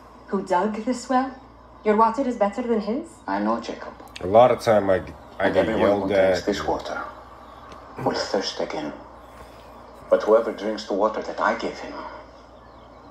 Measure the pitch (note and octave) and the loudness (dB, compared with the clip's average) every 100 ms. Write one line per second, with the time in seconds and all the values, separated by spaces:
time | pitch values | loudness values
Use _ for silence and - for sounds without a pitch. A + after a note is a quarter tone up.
0 | - - - G3 - F#3 G#3+ G#3 B3+ A#3 | -20 -20 -6 -4 0 0 0 -2 -4 -4
1 | - B3+ C4+ - - - - - G#3+ G#3 | 0 0 0 -6 -18 -20 -20 -4 2 4
2 | A3+ B3 B3 - G3+ B3 A#3 A3 G3+ C4 | 4 2 -2 0 0 0 -2 0 0 -4
3 | E4+ - - G2+ G#2+ A#2 - - - - | -6 -12 -6 -2 -2 -2 -4 -12 -14 -16
4 | - - F2+ A2 B2 A#2 - G#2+ G2 F#2 | -18 -8 4 8 8 6 2 2 4 0
5 | - - - - G2 - A2 G#2+ G2+ G2+ | -2 -14 -14 -2 0 2 2 2 4 2
6 | G2 G2 F#2+ F2+ - G2+ - E2 - - | 2 4 4 2 0 -2 -2 -4 -4 -10
7 | - - - - - - - - - - | -10 -14 -18 -20 -20 -20 -18 -18 -18 -8
8 | - - - - - - - - D4 - | -4 -4 -4 -4 -4 -6 -6 -6 -8 -10
9 | - - - - - - - - - - | -16 -20 -20 -20 -20 -20 -20 -20 -20 -20
10 | - - - A2 A2 F#2 G#2 G#2 - G2 | 0 2 6 4 4 -4 -6 -6 -4 0
11 | G#2+ G2+ - D#2+ F#2+ A#2 F2 - - - | 0 -2 -6 -2 -2 -2 -6 -8 -12 -12
12 | - - - - - - - - - - | -14 -16 -18 -20 -20 -20 -20 -20 -20 -20
13 | - | -20